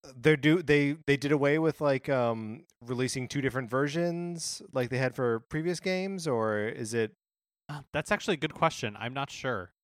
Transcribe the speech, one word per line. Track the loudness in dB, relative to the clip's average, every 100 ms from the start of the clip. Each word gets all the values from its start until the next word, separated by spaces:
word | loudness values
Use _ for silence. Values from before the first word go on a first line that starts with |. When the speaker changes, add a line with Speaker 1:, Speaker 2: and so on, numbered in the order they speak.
| -20
Speaker 1:
they're | 2 4 6
do-, | 6 4
they, | 6 4 4 0 0
they | 2
did | 4
away | 4 4 4
with, | 2 2
like, | 0 0 2
um, | 2 2 0 -6 -10 _ _
releasing | -8 -2 -2 -2 -4
two | -2
different | -2 -2 -2
versions | 0 0 0 -2 -2 -6 -6 -8 -10 -6
like | -4 -2
they | 0
had | -2
for | 0 0 0
previous | _ -4 -2 -4
games, | -2 -2 -2 -4 -2
or | 0 0 0
is | -2 -6 -4
it | -2 -2 _ _ _ _ _ -14
Speaker 2:
Uh, | -14 -6
that's | -6 -2
actually | -4 -2
a | -2
good | -2
question. | 0 0 0 -8 -6
I'm | -8
not | -6 -8
sure. | -6 -4 -4 -6 _